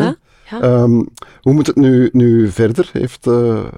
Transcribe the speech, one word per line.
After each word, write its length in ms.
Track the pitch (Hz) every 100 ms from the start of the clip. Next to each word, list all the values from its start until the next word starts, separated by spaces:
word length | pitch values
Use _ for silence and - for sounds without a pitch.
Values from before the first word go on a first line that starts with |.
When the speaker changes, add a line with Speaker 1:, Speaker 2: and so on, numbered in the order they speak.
Speaker 1:
hè. 0 |
Speaker 2:
hè. 100 | - 330 _ _ - 220
Speaker 1:
Ja. 40 |
Speaker 2:
Ehm, 420 | 127 123 120 117 - - - -
hoe 120 | 127
moet 140 | 147 139
het 80 | 135
nu, 340 | 135 127 123
nu 380 | 127 120 117 107
verder? 380 | 92 110 120 -
Heeft, 340 | - 127 - 123
eh, 380 | 120 120 107 -